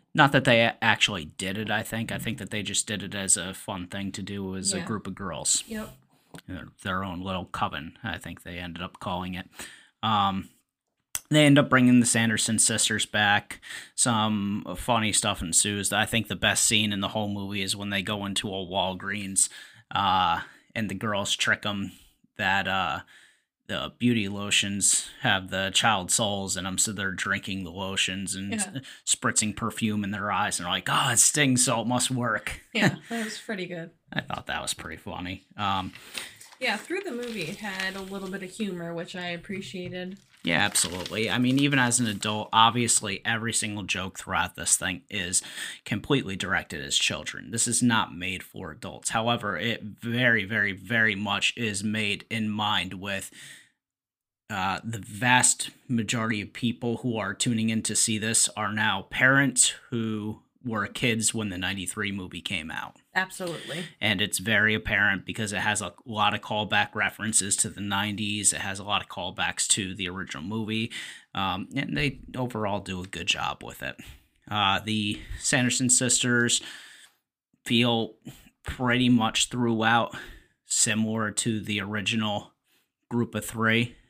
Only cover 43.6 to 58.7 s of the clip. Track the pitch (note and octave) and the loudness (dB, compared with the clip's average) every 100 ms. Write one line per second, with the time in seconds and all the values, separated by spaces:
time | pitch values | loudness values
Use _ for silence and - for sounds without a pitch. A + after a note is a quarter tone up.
43.6 | G#2+ G#2 F#2 F#2 F#2 - - F2 F2 - | -2 -4 -4 -4 -4 -8 -4 -2 -2 -2
44.6 | E2+ - F#2 F2 - G2+ F2 F#2 - - | 0 2 0 -6 -6 -6 -2 -2 -2 -10
45.6 | - - - G#2 - C3+ F#2+ F#2+ F2 F2+ | -12 -10 -4 -2 2 0 0 -4 0 0
46.6 | - D#2+ C#2 - - D#2+ D2 - G1+ A2+ | -2 -8 -2 0 0 -2 -6 -10 -4 0
47.6 | A#2+ A#2 A#2+ A2+ - E2+ F#2 F2+ - - | 2 4 6 4 2 -4 -6 -6 -10 -12
48.6 | F2+ D2+ F#2+ B1 - A#2 A#2 A#2+ G2+ E2 | -12 -10 -12 -6 -2 2 2 0 0 -2
49.6 | A2+ - G#2 - A#2 A#2+ B2+ A2+ F#2+ A2 | -2 -4 -8 -8 -4 2 4 4 2 2
50.6 | G2+ F#2 F#2 A#2 A2 G2 G#2 G2+ - - | 0 0 0 4 4 2 0 0 0 0
51.6 | A2+ G2 G#2+ A2 G#2 F#2+ - A2+ G#2+ G#2 | -2 -2 -2 0 -2 -2 -4 -4 -2 0
52.6 | G#2 G2 F#2 F#2+ G2+ G2 - - - - | 0 0 -2 -6 -6 -6 -6 -14 -20 -20
53.6 | - _ _ _ _ _ _ _ - G2+ | -20 _ _ _ _ _ _ _ -8 -2
54.6 | F#2+ F2+ A2+ A2 - G#2 B2 B2+ - - | -2 -2 -6 -8 -8 0 4 6 6 2
55.6 | - - - A#2 G2+ A#2+ A2 G#2 G2 - | -4 -8 -2 -2 0 -2 -2 -2 -6 -4
56.6 | A#2 A2+ A#2+ A#2 B2+ A2 G2 G2+ B2+ A2 | -2 -2 -4 -2 -2 -2 -2 -2 0 2
57.6 | A2+ A2 - G#2 - G#2+ A2 A2+ - G#2+ | 2 0 0 0 2 0 2 2 2 0
58.6 | G#2 | -2